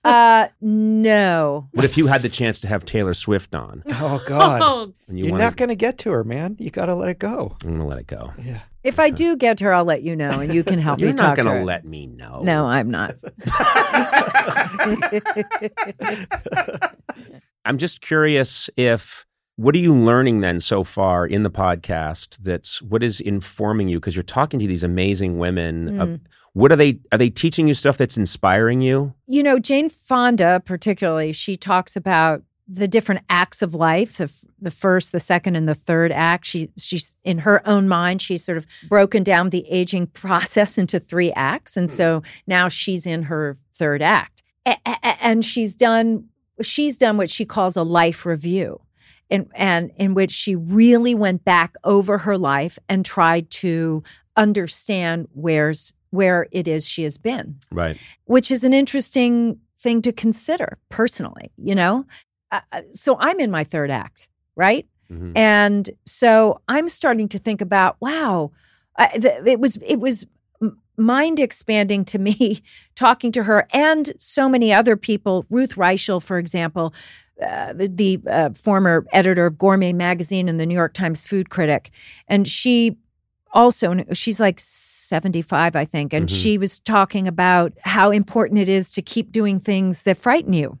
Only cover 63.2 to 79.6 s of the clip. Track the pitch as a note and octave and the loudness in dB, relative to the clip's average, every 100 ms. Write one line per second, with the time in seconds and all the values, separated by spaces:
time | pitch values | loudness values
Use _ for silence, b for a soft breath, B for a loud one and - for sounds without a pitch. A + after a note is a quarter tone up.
63.2 | C#4 F#4 A#3+ E3+ D3+ E3 C#3+ C3 - _ | 0 -2 -2 -2 -4 -4 -4 -4 -8 _
64.2 | _ _ _ - F#3 C4 - _ _ E3 | _ _ _ 0 2 2 -4 _ _ -14
65.2 | F2 G#3 A3 G#3 G#3 G3+ F#3+ - - - | -4 2 4 4 4 2 -4 -12 -16 2
66.2 | A#3+ A3 G#3+ - - C#4 E4 - D4+ A#3 | 6 6 4 0 -2 -2 -2 -2 0 0
67.2 | G#3+ G3 - G#3 F#3+ G3 F#3 - B3 D#4+ | -2 -6 -6 -6 0 2 2 0 -6 -4
68.2 | C#4+ F3+ D3 _ _ _ _ - A#3+ A3+ | -2 -2 -4 _ _ _ _ 0 0 2
69.2 | A#3 A#2+ G3 B3 C4 - F#2+ C#4 B3+ A3+ | 0 2 2 2 0 -2 -4 -2 0 -4
70.2 | - _ _ _ G#3+ - _ - A3 C4 | -10 _ _ _ -6 -6 _ -2 0 2
71.2 | D#4 D#4 B3 - - G#3+ G3+ G3+ F#3 G3+ | 0 0 -2 -4 -2 0 0 -2 -2 -2
72.2 | G3 G#3 A3+ G#3+ _ - _ - B3 A#3+ | -2 0 0 0 _ -20 _ 0 2 2
73.2 | A#3+ A#3+ G#3 G#3 - C4+ D4+ D#4 D4 - | -2 -2 2 2 2 2 2 2 -2 -8
74.2 | - - C4+ B3+ A3+ G3+ A#3 G#3+ - G#3 | -6 0 2 2 4 4 4 0 0 -4
75.2 | G#3 F#3 - A#3 C4 F#3+ F3+ F#3+ - F3+ | -2 -4 -2 -2 -2 0 0 0 -2 -4
76.2 | - F3+ F3 F3+ E3 E3+ E3 B B B | -4 -6 -4 -4 -4 -4 -6 B B B
77.2 | B - - - - E3 G3 F3+ G3 F#3+ | B -10 -8 -6 -10 -6 -6 0 0 0
78.2 | - D3+ D3+ - A3 G3 F#3 E3 - F#3+ | -2 0 -2 -2 -2 2 4 2 2 2
79.2 | F#3 F3+ F3 D#3 | 4 2 0 2